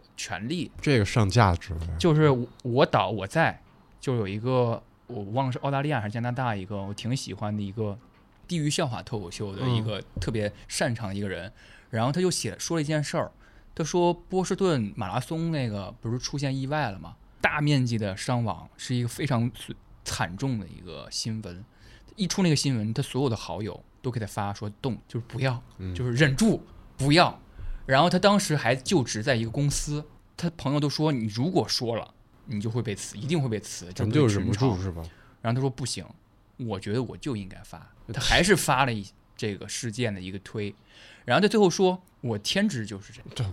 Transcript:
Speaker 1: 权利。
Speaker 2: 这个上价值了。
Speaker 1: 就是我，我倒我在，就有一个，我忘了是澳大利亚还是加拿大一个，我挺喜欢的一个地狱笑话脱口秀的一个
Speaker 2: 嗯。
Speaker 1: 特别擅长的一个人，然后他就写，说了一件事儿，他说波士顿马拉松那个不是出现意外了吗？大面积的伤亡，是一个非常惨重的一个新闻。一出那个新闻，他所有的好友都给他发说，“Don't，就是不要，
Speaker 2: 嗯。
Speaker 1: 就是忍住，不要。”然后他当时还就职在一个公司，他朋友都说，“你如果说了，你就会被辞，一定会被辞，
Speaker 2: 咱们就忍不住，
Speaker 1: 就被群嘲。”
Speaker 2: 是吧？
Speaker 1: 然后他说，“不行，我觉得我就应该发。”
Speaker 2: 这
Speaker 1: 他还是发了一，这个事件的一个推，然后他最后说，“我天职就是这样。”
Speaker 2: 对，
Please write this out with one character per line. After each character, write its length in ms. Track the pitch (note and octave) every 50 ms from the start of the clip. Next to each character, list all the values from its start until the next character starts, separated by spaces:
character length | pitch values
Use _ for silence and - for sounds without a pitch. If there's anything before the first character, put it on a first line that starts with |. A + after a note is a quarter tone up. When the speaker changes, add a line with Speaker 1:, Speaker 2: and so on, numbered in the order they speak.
| - _ _
Speaker 1:
权 320 | - - - - E2+ G#2
利。 240 | B2 E3 F3+ B2+ - - -
Speaker 2:
这 200 | - D3+ C#3+ A#2
个 60 | G2+
上 220 | - - B2 G#2+
价 280 | F#2+ E2+ A#2+ A2 F#2+ E2+
值 180 | - - - D#2+
了。 60 | E2 E2 E2+ E2
Speaker 1:
就 160 | E2 - F3 D3+
是 160 | D3+ D#3 D3
我， 180 | C3 B2 A#2+ - - -
我 240 | - B2+ A#2 C3 D3+
倒 240 | - - B2 G2 F#2
我 160 | A2 G#2 F#2+
在， 340 | G2 - D#3+ D#3+ A#2+ F#2+ - - - _ _ _ _ - -
就 160 | - C#3 B2+
有 120 | A#2 G#2
一 120 | F#2+ G2 G#2+
个， 420 | A2 B2+ C3 B2+ A#2+ A#2 A#2 - - _ _ _ _
我 160 | - A#2+ G#2 G2+ G2 A2
忘 140 | C3 C3+
了 40 | B2+
是 60 | A#2+ A#2
澳 120 | - C#3
大 100 | C#3 C#3
利 80 | C#3 D3+
亚 100 | D3+ B2
还 80 | G#2
是 60 | G#2 G#2
加 60 | A#2
拿 120 | A#2 B2
大 240 | B2 B2 C3 A#2+ G#2+
一 80 | G2+ F#2
个， 140 | F#2 G#2+
我 160 | G2 G2 G2 G2+
挺 220 | - - A2 B2+
喜 180 | C3+ - - G2+
欢 220 | G#2 A2+ G#2 G#2
的 60 | G#2+
一 100 | G2+ G2
个 260 | F#2+ A2+ A2 G#2 G2+ A#2 - - _ _ _ _ _ _ -
地 100 | - F3+
狱 120 | E3 D3 D3+
笑 160 | D3 - E3+
话 160 | C3 A#2 E2+
脱 180 | F#2 - B2 G#2+
口 120 | F#2+ F2
秀 240 | - - G#2+ G2+ G2
的 120 | G2 C3
一 140 | B2+ A#2+ A2+
个 160 | A2 A2 G#2
Speaker 2:
嗯。 60 | F#2+ - - - -
Speaker 1:
特 80 | - -
别 220 | A#2 A2 G#2 G2+ - - -
擅 260 | - - - F3+ C#3+ A2+
长 160 | A2 A#2 F#2
的 60 | G2
一 40 | G2+
个 80 | G#2
人， 240 | G2 F2+ E2+ E2+ - - - - - - - - -
然 160 | - A2 A2+
后 60 | C3
他 100 | D3 F3
就 80 | F#3 F#3
写， 260 | - - - A2+ E2+ -
说 180 | - - E3+
了 40 | E3
一 40 | D3
件 180 | C#3+ D#3+ D3+ C#3+
事 140 | - -
儿， 140 | D#3+ A#2 G#2 - - - - - - - - -
他 100 | - E3
说 300 | D3 - F3+ F3 F3 F3
波 320 | F3 - - F#3 F#3 F#3
士 100 | - F#3+
顿 380 | F3+ G3 F#3 D#3 C3+ - G2+ -
马 120 | - G#3 F3
拉 100 | F2+ D#3+
松 320 | - - E3 D#3+ E3 E3
那 160 | D#3+ D3 B2+
个 240 | A2+ G#2 G2+ G2 - - -
不 100 | - A2+
是 80 | A#2 B2+
出 180 | - - -
现 180 | C#3 D3 C3+ C3+
意 120 | C3+ C3
外 240 | C3 D3+ D#3 C#3+ A2+
了 80 | F#2+ F2+
吗？ 160 | D2+ E2+ - - - - - -
大 180 | - - D#3+ D3+
面 240 | D3 D3 D3 C3+ B2+
积 140 | A#2 A#2+
的 180 | A2 G#2+ G2 F#2+
伤 280 | - - - B2+ A#2+ A#2
亡， 260 | G#2 E2+ - - - -
是 160 | - - - B2+
一 80 | B2
个 60 | A#2+
非 180 | A#2 - - E3+
常 260 | C3+ C3+ A2+ A#2 A#2+ - - - - - - - - - - -
惨 340 | - - - B2 E2 F2+
重 220 | G2 C3+ C3+ B2+ G#2+
的 80 | F#2+
一 120 | E2 - - F2
个 220 | F2 D#2 D2 A#1 -
新 320 | - - - A#2+ A2 A2
闻。 240 | G#2 F#2 F2 F2+ G#2+ - _ - - - - - - - -
一 100 | - G3
出 160 | E3+ - -
那 80 | F#3+ F3
个 60 | D3
新 220 | C3+ - C#3+ C3
闻， 160 | A2+ G#2 A2 A2+
他 100 | C#3+ C3+
所 200 | - - B2+ C#3+
有 60 | C3+
的 60 | A2
好 260 | - - - E2 F2+
友 220 | A2 G2 - - - - _ _
都 80 | - B2+
给 120 | A#2 A2
他 40 | G#2+
发 280 | G2 - A2 G2+ G2+ G2+
说， 180 | - A2 G#2 G#2 -
“Don't， 180 | - C3+ G#2+ - -
就 140 | - - A#2+
是 60 | A#2
不 140 | - - A#2
要， 200 | B2+ C3 A#2 A#2+ - - - -
Speaker 2:
嗯。 140 | F#2+ F#2 F2+
Speaker 1:
就 120 | F2+ B2
是 80 | B2 A#2+
忍 200 | B2 D#3+ C#3 C3+
住， 320 | - G#3+ A3+ - - - - - - - - -
不 160 | - C3 C#3+
要。” 260 | D3 F3 E3+ B2 - - - - - - - - - - -
然 160 | - C3 C3+
后 80 | D#3+ F3
他 80 | F3
当 220 | F3+ G3 G3+ G3+ G3
时 160 | - - D#3
还 180 | C#3 - A#2 C3
就 300 | C3 - - G#3 D#3 A#2+
职 180 | - - G#2+
在 140 | G#2+ C3 C3
一 80 | A2 A2+
个 80 | A2+
公 180 | A2 C#3+ C#3+ C#3+
司， 320 | - - - D3+ D3 D3 D3 - - - - _ _
他 120 | - - E3+
朋 220 | - - - C3 C#3+
友 60 | D3
都 100 | D3 C#3+
说 220 | - - D3+ D#3
，“你 140 | D3+ B2 A2
如 260 | A2 G2+ A2+ C3 F3+
果 160 | F#3 E3 G#2+
说 300 | - - - B2 A2+ A#2
了， 160 | G#2 - - - _ - _ _ - -
你 160 | - A#2+ G#2
就 80 | G2+ A2+
会 120 | A2 B2
被 140 | A2 A2 G2
辞， 220 | - - - -
一 80 | G2+ A2
定 160 | B2+ F3 E3
会 80 | C3+ B2+
被 100 | A2 G2+
辞， 320 | - - - - F2+ F2 F#2
Speaker 2:
咱 120 | - -
们 80 | G#2 B2
就 120 | D3+ C#3+
忍 180 | A2+ G2+ G2 F#2
不 60 | - G#2
住， 60 | G2+
Speaker 1:
就 100 | C3 C3
被 60 | G2+
群 20 | F2+
嘲。” 40 | F#2+
Speaker 2:
是 40 | F#2+
吧？ 120 | E2 E2 E2 E2+ - - - - - _
Speaker 1:
然 120 | - A2+ A#2
后 40 |
他 20 | C3
说 80 | C3+ C3+
，“不 160 | A#2+ - B2+
行， 200 | A#2 - G2 - - - - _ _ _ _ _ _ _
我 240 | - C3 A2+ G2+ F#2
觉 140 | - G#2 G#2
得 100 | B2+ B2+
我 140 | F#2 F2+
就 180 | F2 - D3+ B2
应 140 | G#2 G2 F#2
该 120 | - - -
发。” 200 | - - E2 - - - - -
Speaker 2:
这 60 | - A2+
Speaker 1:
他 80 | C3
还 200 | - - A#2 C3
是 140 | F3 G3 G3
发 300 | D3 - - C#3 B2+ C#3
了 80 | B2+ A#2
一， 120 | G#2+ G2 - - _ _ _ _
这 220 | - - G#2+ G2+
个 100 | - -
事 240 | G2 - - - A#2
件 220 | G2+ A#2+ A#2+ A2 G2+
的 80 | F#2+
一 100 | F#2 F#2
个 80 | F#2+ F#2+
推， 340 | - - - A2 G#2 G2+ - - _ _ - - - - - - -
然 100 | - B2
后 60 | D3+
他 80 | G3+ G3+
最 100 | A#3 A3
后 100 | G#3 F3
说 320 | D#3+ - F#3+ F#3 F3+ F#3 - _ _ _
，“我 160 | - B2 A2
天 320 | G#2 - - - F#3+ G#3 G#3+
职 160 | C#3 A#2+ G#2+
就 120 | G#2 G#2+ F#2+
是 100 | G2+ -
这 80 | - -
样。” 80 | - - -
Speaker 2:
对， 100 | - A#2+ F#2+